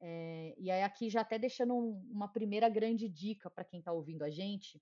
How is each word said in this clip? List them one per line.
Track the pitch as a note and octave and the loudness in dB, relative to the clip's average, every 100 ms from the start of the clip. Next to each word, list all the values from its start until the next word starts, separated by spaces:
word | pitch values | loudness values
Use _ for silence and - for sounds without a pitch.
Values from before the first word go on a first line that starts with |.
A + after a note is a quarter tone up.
é, | E3+ E3+ E3 D#3+ D#3+ - | -8 -6 -6 -6 -8 -6
e | F#3 | 0
aí | F#3 | 2
aqui | G3 G3 A3+ | 2 0 0
já | A3+ | 2
até | A3 A3 | 2 2
deixando | B3 - A#3+ | 0 2 2
um, | B3 A#3 G3 F#3+ | 4 0 -2 -6
uma | G3+ G3+ | -4 -2
primeira | G#3+ G#3+ G#3 A3+ | 0 0 6 6
grande | G#3+ A3 A3+ A3 | 6 4 2 0
dica | D#3 G3+ G3+ F3 | -2 -4 -4 -8
pra | - | -10
quem | F3+ F3+ | -10 -8
tá | E3+ | -4
ouvindo | E3 D3+ D#3+ | -2 -2 -4
a | D3 | -2
gente, | D3+ G3 G3 - - | -2 -4 -4 -8 -16